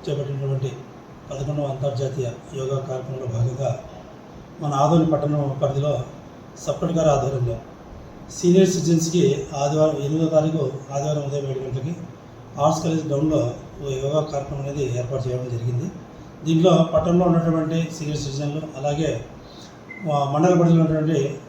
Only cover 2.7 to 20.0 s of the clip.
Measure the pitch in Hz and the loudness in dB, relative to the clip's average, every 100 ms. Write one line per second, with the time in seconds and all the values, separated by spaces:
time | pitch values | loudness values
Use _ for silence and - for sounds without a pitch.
2.7 | 135 - 131 123 131 120 117 120 127 139 | -4 -4 -8 -8 -8 -6 -2 -2 0 -4
3.7 | - - - - - - - - - 151 | -4 -10 -16 -18 -18 -20 -20 -18 -8 -4
4.7 | 139 151 170 160 147 147 147 139 135 143 | 2 4 6 4 2 0 0 0 0 -2
5.7 | 139 147 123 - - - - - - - | 0 0 -2 -4 -12 -18 -20 -20 -12 -6
6.7 | 143 165 170 160 135 127 131 120 113 - | -4 -2 2 4 4 2 -2 -2 -4 -10
7.7 | - - - - - - - 175 185 185 | -20 -18 -18 -18 -18 -16 0 6 8 6
8.7 | 165 151 165 - 175 139 135 - 147 143 | 4 2 2 4 4 4 2 -2 -2 0
9.7 | 156 156 139 139 156 160 156 160 160 131 | 4 2 2 -2 0 2 4 2 0 -2
10.7 | - - 139 147 147 139 143 135 131 131 | -4 -8 -4 -2 -2 -2 -4 -4 -6 -6
11.7 | 127 151 175 - - - - - - 147 | -6 -6 -8 -10 -16 -20 -20 -16 0 2
12.7 | 160 165 160 139 139 156 147 117 127 - | 2 0 -2 0 0 2 2 0 -4 -14
13.7 | - 143 131 139 151 151 143 135 143 135 | -12 -6 -4 0 0 0 -4 -6 -6 -6
14.7 | 143 131 123 120 135 127 123 127 117 117 | -4 -2 -2 -4 -4 -4 -4 -4 -4 -2
15.7 | 123 151 - - - - - 151 160 180 | -2 -4 -8 -16 -18 -18 -10 0 4 6
16.7 | 165 170 156 170 175 175 165 165 160 151 | 6 4 2 4 4 6 4 4 0 0
17.7 | 165 165 - 147 147 143 135 147 147 156 | -2 -2 -4 -6 -4 -4 -4 -4 -4 -8
18.7 | 135 143 147 156 120 - - - - - | -6 -4 0 0 -2 -8 -16 -20 -20 -20
19.7 | - - - | -20 -18 -10